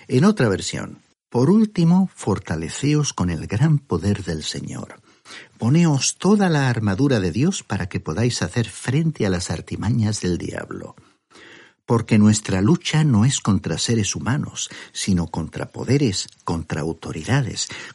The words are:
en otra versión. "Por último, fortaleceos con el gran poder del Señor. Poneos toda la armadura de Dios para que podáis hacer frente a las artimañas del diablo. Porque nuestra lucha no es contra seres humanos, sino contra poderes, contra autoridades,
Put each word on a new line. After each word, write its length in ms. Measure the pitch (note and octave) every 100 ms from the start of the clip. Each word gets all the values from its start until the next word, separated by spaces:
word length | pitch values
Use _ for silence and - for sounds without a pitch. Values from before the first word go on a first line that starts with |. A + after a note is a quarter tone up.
| -
en 160 | B2+
otra 240 | F#3+ G#3+ A#2+
versión. 540 | F2+ F2 - G2 - _ _ _
"Por 220 | A#2+ C#3
último, 580 | G#3+ G#3+ F#3 E3 F3+ F#3
fortaleceos 1000 | - - F#2 - D#2+ D#2+ - C#3+ D3+ C#3+
con 180 | - F2+
el 180 | D#2+ D#2+
gran 300 | G2+ D#3 D3
poder 440 | - - F#2+ G2
del 200 | F2 D#2+
Señor. 580 | - - - - - - _ _ - - - -
Poneos 580 | A#2 D#3 F3 C3+ - -
toda 300 | F3+ G#3 F#3
la 220 | D3+ C3+
armadura 480 | A2+ G#2 F#2+ C#3+ A#2
de 140 | F#2
Dios 320 | F2 D#3+ F#3+
para 240 | - G2 F2
que 100 | F#2
podáis 440 | F#2 E2+ A#2+ -
hacer 260 | F#2 A#2+ A2
frente 580 | - - C#3 D#3+ - G#2
a 40 |
las 200 | F2+ -
artimañas 680 | E2 - D#2+ F#2+ B2 G#2+ G#2+
del 180 | F2+ F2
diablo. 560 | - - - - - - _ _ _ - - - - _
Porque 320 | - A#2 - A2
nuestra 460 | G#2+ G#2+ - F#2+
lucha 400 | G#2+ F3 - D#3
no 220 | D#3 G#2
es 160 | B2 C3
contra 360 | - F#2 - D#2+
seres 380 | - A2+ G2+
humanos, 560 | E2 D2+ C#3+ - - - - -
sino 340 | - - F2+ E2
contra 460 | - D#2 - C#2
poderes, 560 | - - C#3 C3 F2+ - -
contra 360 | - E2 E2 D2+
autoridades, 880 | D#2 - - D#2 D#2+ C3+ G#2+ - - - -